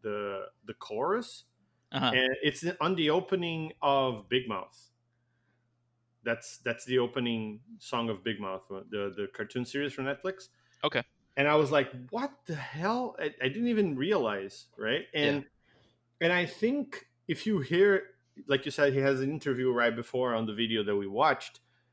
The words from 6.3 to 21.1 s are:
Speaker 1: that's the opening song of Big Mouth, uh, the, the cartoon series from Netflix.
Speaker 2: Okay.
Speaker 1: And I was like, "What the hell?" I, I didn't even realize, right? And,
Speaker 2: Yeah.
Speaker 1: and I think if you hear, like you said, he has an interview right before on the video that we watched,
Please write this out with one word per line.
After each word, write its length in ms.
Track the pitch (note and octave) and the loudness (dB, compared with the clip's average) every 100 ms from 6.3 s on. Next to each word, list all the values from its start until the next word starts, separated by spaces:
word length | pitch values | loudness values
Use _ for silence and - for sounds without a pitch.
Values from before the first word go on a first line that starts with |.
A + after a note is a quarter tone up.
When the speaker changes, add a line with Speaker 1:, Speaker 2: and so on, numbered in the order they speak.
| A#2 - - | -4 -6 -8
Speaker 1:
that's 280 | B2 A#2 B2 | -6 -6 0
the 140 | B2+ | 2
opening 600 | A#2+ C3 A#2+ A#2 G#2+ G#2+ - - | 2 0 -2 -2 -4 -10 -16 -20
song 300 | - A#2+ A#2 | -6 -2 -2
of 140 | G2+ | -4
Big 160 | A2+ G#2 | -4 -6
Mouth, 240 | G2 F#2+ - | -6 -8 -10
uh, 120 | F#2+ F2+ | -14 -8
the, 220 | G#2 G2+ F#2 | -6 -4 -4
the 120 | G2 | -8
cartoon 320 | - G#2 B2+ B2 | -6 -8 -6 -4
series 280 | C#3 C#3+ | -4 -4
from 120 | C#3 C3+ | -4 -6
Netflix. 440 | C#3+ F#3 F#3+ - _ _ _ | -4 -6 -8 -12 _ _ _
Speaker 2:
Okay. 180 | D3 B2+ - _ _ - | -2 -2 -4 _ _ 0
Speaker 1:
And 100 | C#3+ | 4
I 80 | D3+ | 6
was 160 | C#3 | 6
like, 180 | D3 C3+ B2+ B2 | 4 2 -4 -8
"What 220 | A3+ C#4 - - | -6 -6 -8 -10
the 100 | D3+ | -8
hell?" 600 | B2+ D3 F#3 A#3+ B3 - | -8 -4 -2 -2 -4 -4
I, 160 | D3+ - | -6 -2
I 60 | C3 | -2
didn't 220 | G3+ A#3+ | 0 2
even 260 | G#3+ G3 C3 | 2 2 2
realize, 680 | D#3+ G3+ A2+ G2+ G2 - - - | 0 2 2 -2 -4 -10 -18 -6
right? 280 | G#2+ C#3 - | -2 -2 -2
And, 240 | D#3 C#3+ C#3+ | 0 2 0
Speaker 2:
Yeah. 920 | - _ _ _ _ _ _ - E3 | -4 _ _ _ _ _ _ -2 2
Speaker 1:
and 60 | |
I 120 | F3+ E3+ | 2 0
think 640 | - A3+ C#4+ - - - _ - | 0 2 2 -2 -8 -18 _ -6
if 200 | D#3+ A3 | -4 0
you 120 | G3+ | 0
hear, 420 | C3 F3 G3+ F#3+ - _ _ - - | 2 6 6 6 0 _ _ -12 0
like 180 | C3+ D3 | 0 0
you 60 | |
said, 220 | C#3+ C#3+ | 2 4
he 60 | C3+ | 6
has 220 | C#3 C3 | 4 4
an 100 | C3+ | 0
interview 400 | D3+ D3 B2 B2+ | -2 -2 0 2
right 240 | A#2+ A#2+ A2+ | 4 2 2
before 400 | A#2 B2+ B2+ A2+ | -4 -2 0 0
on 100 | A2 | -2
the 80 | |
video 300 | G#2 A2+ A2 | 0 0 0
that 120 | G#2 G2+ | 0 0
we 100 | |
watched, 540 | G2 | 0